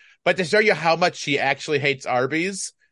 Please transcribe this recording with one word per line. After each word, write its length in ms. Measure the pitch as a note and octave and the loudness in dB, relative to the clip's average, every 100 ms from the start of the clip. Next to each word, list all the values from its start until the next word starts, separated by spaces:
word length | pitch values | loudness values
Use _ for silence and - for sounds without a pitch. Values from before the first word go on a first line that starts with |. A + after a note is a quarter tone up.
| _ _ | _ _
But 120 | - F#3 | -2 0
to 80 | |
show 160 | E3+ G#3 | 2 2
you 140 | G#3+ | 4
how 220 | E3+ E3 E3 | 2 2 2
much 200 | F3+ - | 2 -2
she 220 | - C#3 | -2 0
actually 420 | C3 C#3 - D3 | 0 -2 -2 -2
hates 260 | C#3+ C#3 - | 0 -2 -2
Arby's, 680 | B2 C3 D#3 F#3 F#3+ - - _ | -2 0 -2 -4 -6 -12 -14 _